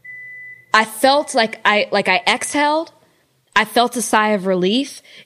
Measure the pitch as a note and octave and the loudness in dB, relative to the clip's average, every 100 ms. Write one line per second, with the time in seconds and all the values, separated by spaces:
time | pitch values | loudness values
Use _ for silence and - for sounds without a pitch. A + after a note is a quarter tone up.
0 | - - - - - - _ G#3+ A3 - | -20 -20 -20 -20 -20 -20 _ 0 0 0
1 | C4+ C#4+ D4+ C4 A3 - - G#3 - G3+ | 2 2 2 0 0 0 0 0 0 0
2 | G3 F#3 - A#3 - D4 D4 D#4 E4+ _ | 2 0 0 -2 -2 -2 0 0 -4 _
3 | _ _ _ _ _ - G#3+ A#3 A#3+ A#3+ | _ _ _ _ _ 0 2 2 0 -2
4 | G#3 A3 G#3+ G#3+ F#3 F#3 F#3 A#3 C#4 - | 0 0 2 0 0 0 0 0 -4 -10
5 | - - | -20 -20